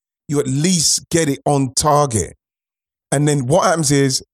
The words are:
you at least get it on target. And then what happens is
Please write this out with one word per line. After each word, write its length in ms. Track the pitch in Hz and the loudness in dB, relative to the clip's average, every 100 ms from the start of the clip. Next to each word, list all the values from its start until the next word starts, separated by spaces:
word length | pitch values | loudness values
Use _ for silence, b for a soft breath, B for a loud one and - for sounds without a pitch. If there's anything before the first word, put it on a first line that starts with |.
| _ _ - | _ _ -6
you 120 | 143 | -4
at 80 | 131 | -2
least 580 | 135 170 180 143 - - | -2 0 0 0 -2 -2
get 200 | 170 156 | -2 0
it 100 | 139 - | -2 0
on 280 | 143 135 - | 0 0 -2
target. 580 | 151 143 143 110 - - _ _ _ _ _ _ - | 2 2 2 -2 -6 -12 _ _ _ _ _ _ -6
And 160 | 139 147 | -2 0
then 200 | 143 123 | 0 0
what 180 | 170 208 | 0 2
happens 260 | 165 139 | 0 0
is 300 | 143 139 131 - | 2 2 -2 -8